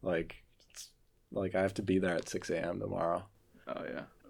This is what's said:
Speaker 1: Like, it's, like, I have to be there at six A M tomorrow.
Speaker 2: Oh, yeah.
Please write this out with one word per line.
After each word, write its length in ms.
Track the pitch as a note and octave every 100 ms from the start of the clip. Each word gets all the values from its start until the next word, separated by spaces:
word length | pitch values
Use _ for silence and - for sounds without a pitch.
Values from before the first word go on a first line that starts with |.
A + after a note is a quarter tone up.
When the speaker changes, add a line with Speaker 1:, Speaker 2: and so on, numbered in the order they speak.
Speaker 1:
Like, 340 | F#2+ E2+ E2+ - - _ _
it's, 200 | - - _ _ _ _
like, 220 | - F#2+ F#2+
I 60 |
have 120 | F#2+
to 80 | G2
be 160 | F#2+ F#2+
there 160 | F#2
at 140 | E2+ -
six 220 | - -
A 80 | E2+
M 140 | E2+ F#2+
tomorrow. 460 | G2+ F#2 E2+ F2 F#2 _ _ - -
Speaker 2:
Oh, 160 | -
yeah. 200 | - D#2 - -